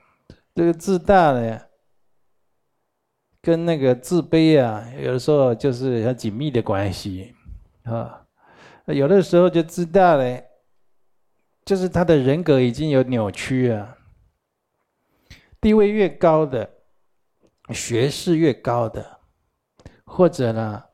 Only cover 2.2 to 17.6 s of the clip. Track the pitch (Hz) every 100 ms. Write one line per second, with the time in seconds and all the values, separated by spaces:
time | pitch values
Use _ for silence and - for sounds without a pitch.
2.2 | _ _ _ _ _ _ _ _ _ _
3.2 | _ _ 170 165 170 156 131 123 - 175
4.2 | 135 160 160 151 120 107 117 139 131 127
5.2 | 156 147 127 113 143 123 131 117 113 127
6.2 | 113 107 151 120 107 98 101 87 104 92
7.2 | 98 _ - - _ _ 117 113 - -
8.2 | _ _ _ _ - _ - 143 139 202
9.2 | - 175 180 165 160 - 170 190 180 147
10.2 | 127 - - _ _ _ _ _ _ _
11.2 | _ _ _ _ - 196 185 170 175 151
12.2 | 127 156 160 135 123 120 156 135 127 120
13.2 | 104 - - 131 123 110 104 - _ _
14.2 | _ _ _ _ _ _ _ _ _ _
15.2 | _ - _ - 214 214 208 214 180 -
16.2 | 170 156 151 123 98 _ _ _ _ _
17.2 | _ _ _ _